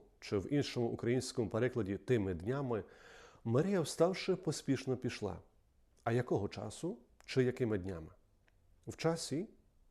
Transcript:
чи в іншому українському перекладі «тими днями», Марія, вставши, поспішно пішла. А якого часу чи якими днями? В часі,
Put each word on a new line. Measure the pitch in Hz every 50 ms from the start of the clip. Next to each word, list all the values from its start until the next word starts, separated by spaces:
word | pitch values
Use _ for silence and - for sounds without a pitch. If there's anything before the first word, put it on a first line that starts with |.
| - - _ -
чи | - - 110 101
в | 87 -
іншому | - 143 135 - - 123 120
українському | 113 113 - - 113 123 131 123 - - - 113 90
перекладі | - 110 120 127 - 123 107 92 101
«тими | 92 - - 127 113 98 95 92
днями», | 82 87 107 131 175 175 123 117 104 90 - - - - - - - - - - - -
Марія, | 117 117 127 160 190 202 185
вставши, | 151 - - - 160 180 185 - - - 185
поспішно | 180 - 160 143 - - - 135 120 - 131 127
пішла. | 120 - 120 - - 104 95 90 85 - _ _ _ _ _ _ _ _ _ _ _ -
А | 117
якого | 117 123 120 - 175 117 101 98
часу | - 101 107 107 - - - 170 233 - - _ _ _ -
чи | - - 135 127
якими | 123 123 - 127 110 107 98
днями? | 87 95 92 80 80 76 - _ _ _ _ _ _ _ _ _ _ _ - _ -
В | - -
часі, | - - 165 165 165 - - - 151 196 - - - _ _ _ _ _ _